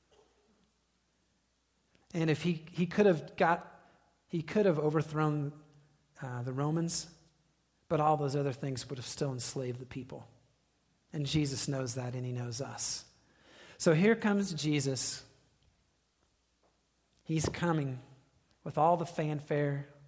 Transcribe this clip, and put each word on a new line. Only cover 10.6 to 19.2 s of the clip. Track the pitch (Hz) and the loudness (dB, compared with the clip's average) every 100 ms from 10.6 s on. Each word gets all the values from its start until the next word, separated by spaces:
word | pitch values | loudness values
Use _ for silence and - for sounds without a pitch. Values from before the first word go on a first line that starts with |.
| _ _ _ _ _ | _ _ _ _ _
And | 160 139 | -6 -2
Jesus | 156 143 127 - | 0 0 -2 -4
knows | 135 127 | -4 -4
that, | 127 123 | -4 -6
and | 127 | -6
he | 123 | -6
knows | 123 120 120 | -6 -6 -6
us. | 123 117 - - - _ _ _ - - - - | -8 -6 -6 -6 -10 _ _ _ -20 -20 -18 0
So | 175 | 4
here | 156 208 | 6 6
comes | 226 214 202 190 | 6 4 2 0
Jesus. | 151 151 147 135 127 - - - _ _ _ _ _ _ _ _ _ _ _ _ _ _ _ _ _ _ _ | -2 0 2 0 -2 -4 -8 -12 _ _ _ _ _ _ _ _ _ _ _ _ _ _ _ _ _ _ _
He's | - 160 - | -4 -2 -2
coming | - 175 156 139 123 - - _ _ _ _ | 0 0 2 0 -6 -12 -20 _ _ _ _
with | 156 151 | -6 2
all | 160 175 | 4 4
the | 160 | 0
fanfare, | - | -4